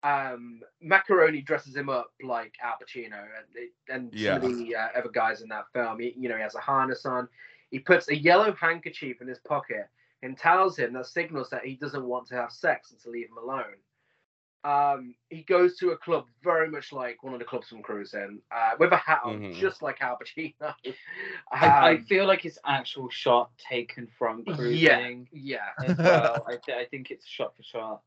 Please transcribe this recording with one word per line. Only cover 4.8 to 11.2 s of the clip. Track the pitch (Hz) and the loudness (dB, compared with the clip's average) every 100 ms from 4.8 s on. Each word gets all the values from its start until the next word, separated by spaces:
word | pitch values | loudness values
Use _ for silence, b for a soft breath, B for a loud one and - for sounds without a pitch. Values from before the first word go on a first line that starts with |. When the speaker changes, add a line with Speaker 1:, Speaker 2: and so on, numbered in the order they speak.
| 113 123 | -2 -4
Speaker 1:
other | 120 | -4
guys | 107 113 110 | -2 -2 -2
in | 110 | -8
that | 107 - | -12 -8
film. | 131 117 113 | -6 -4 -4
He, | 120 123 | -8 -6
you | 127 | -6
know, | 110 | -6
he | |
has | 107 | -6
a | - | -8
harness | - 135 131 131 139 | -2 0 0 -2 -4
on. | 127 123 b b b b | -4 -6 b b b b
He | 131 | -12
puts | 135 180 - | 4 4 4
a | 151 | 0
yellow | 151 175 214 | 6 6 6
handkerchief | 185 165 165 160 - 139 123 | 2 -2 -2 -8 -12 -12 -12
in | 127 | -12
his | 123 | -14
pocket | - 147 - 110 101 _ _ _ | -6 -6 -4 -10 -10 _ _ _
and | 127 131 | -14 -2
tells | 170 180 190 170 | 4 4 4 0
him | 120 | -4
that | 127 123 | -4 -8
signals | - | -6